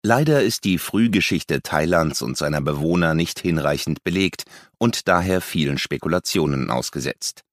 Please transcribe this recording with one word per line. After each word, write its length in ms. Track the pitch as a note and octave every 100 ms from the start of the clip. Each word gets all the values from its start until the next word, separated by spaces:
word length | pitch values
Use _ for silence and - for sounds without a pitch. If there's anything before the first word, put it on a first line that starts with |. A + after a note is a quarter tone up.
Leider 380 | G#2 A#2+ D#3 D3
ist 200 | G#2+ -
die 140 | G2+ F2
Frühgeschichte 840 | - G2+ A#2 G2+ - F2 - C#2
Thailands 600 | - D2+ D#2+ F2 D#2+ -
und 160 | A#1+ C2+
seiner 240 | D2+ D2+
Bewohner 520 | C#2+ D2 D#2+ F2 E2+
nicht 260 | D#2+ E2+ -
hinreichend 640 | F#2 D#2+ C#2+ D2 - D#2
belegt 400 | - F2+ F#2+ - - - - _
und 300 | A#2 - -
daher 340 | F2 F#2 F#2
vielen 360 | - - C#2+ C#2
Spekulationen 920 | - C#2 D#2 F2 - G2 D2+ C#2 B1+
ausgesetzt. 720 | B1 - D2 B1+ - - - _